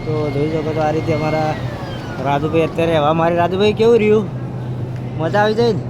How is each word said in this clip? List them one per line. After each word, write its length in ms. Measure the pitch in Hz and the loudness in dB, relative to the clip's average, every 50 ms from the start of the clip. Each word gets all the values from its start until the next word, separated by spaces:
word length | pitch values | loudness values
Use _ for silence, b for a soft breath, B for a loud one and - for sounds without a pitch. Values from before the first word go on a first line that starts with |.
| - | -4
તો 260 | 160 156 156 151 147 | -2 -2 -2 -2 -2
જોઈ 200 | 131 139 147 156 | 0 0 -2 0
શકો 220 | 160 160 147 156 | -2 -2 -2 -2
છો, 80 | 156 160 | -2 0
આ 100 | 156 151 | 0 0
રીતે 220 | 151 160 156 165 156 | 0 -2 0 0 -2
અમારા 400 | 151 156 156 151 156 156 156 151 - - - - - - - - - - - - - 131 | 0 0 0 0 0 0 -2 -2 -4 -4 -6 -6 -6 -8 -8 -8 -8 -8 -8 -8 -4 -2
રાજુભાઈ 380 | 135 143 143 151 156 156 165 | 0 0 0 0 0 2 0
અત્યારે 340 | 160 147 - 160 165 165 165 | 0 0 0 0 0 2 2
હવા 160 | 156 143 151 | 2 2 2
મારી. 240 | 160 165 165 170 175 | 2 2 2 2 2
રાજુભાઈ, 360 | 170 175 175 185 185 202 214 | 2 2 0 2 2 2 2
કેવું 260 | 208 - 220 226 240 226 | 2 4 4 4 6 6
રહ્યું? 300 | 214 214 208 220 196 170 - - - - - - - - - - - - - - - - - - | 4 4 4 2 2 -2 -6 -8 -8 -8 -8 -8 -8 -6 -6 -6 -6 -6 -8 -8 -8 -8 -6 -4
મજા 240 | 156 170 170 208 | -2 0 2 2
આવી 120 | 208 214 214 | 2 2 2
જાય 180 | 214 233 233 | 2 2 2
ને? 120 | 208 139 123 - | 2 0 -4 -6